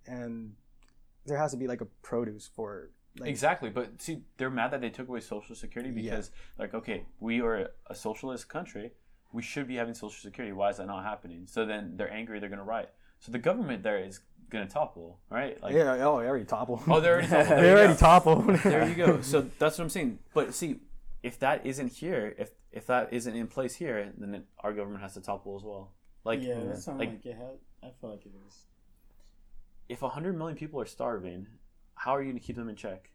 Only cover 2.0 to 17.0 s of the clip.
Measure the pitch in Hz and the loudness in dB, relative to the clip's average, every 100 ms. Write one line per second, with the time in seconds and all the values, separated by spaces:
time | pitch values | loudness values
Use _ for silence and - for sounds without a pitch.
2 | - 120 117 107 - - - 101 - - | -4 -4 -4 -8 -16 -10 -10 -10 -14 -20
3 | _ - 131 127 147 180 120 110 113 - | _ -12 -8 0 0 0 -4 -6 -6 -10
4 | - 156 - - 131 131 120 139 120 - | -10 -10 -12 -6 -6 -2 -2 -2 -6 -8
5 | 127 120 - 104 - 113 110 120 127 113 | -10 -10 -8 -12 -12 -14 -12 -10 -8 -6
6 | 110 107 101 - - - 107 113 110 98 | -4 -6 -6 -14 -16 -10 -8 -6 -6 -8
7 | - - 113 117 117 110 92 - - - | -8 -8 -2 0 2 0 -2 -8 -16 -10
8 | - 220 135 123 - 151 175 202 226 - | -8 -8 -8 -10 -10 -10 -10 -12 -14 -16
9 | _ - _ 117 120 147 131 127 117 117 | _ -20 _ -12 -8 -8 -6 -4 -6 -6
10 | 107 - 104 98 117 98 101 98 95 98 | -12 -14 -18 -12 -10 -2 -2 -2 -8 -8
11 | 98 104 92 87 92 - 110 107 95 90 | -6 -8 -12 -16 -8 -4 -2 -4 -8 -6
12 | 104 107 113 107 101 98 98 113 - _ | -6 -6 -8 -8 -8 -10 -6 -6 -6 _
13 | - _ - 120 123 214 180 113 104 101 | -20 _ -10 -2 0 0 -2 -4 -2 -2
14 | 95 - _ - - 110 98 147 156 - | -4 -12 _ -20 -10 -8 -4 -2 -4 -4
15 | 85 90 - 110 139 - - 143 147 127 | -18 -18 -8 -6 -6 -6 2 4 4 4
16 | 139 117 117 135 104 110 123 117 - 160 | 2 2 2 -2 -2 -4 -2 -2 4 6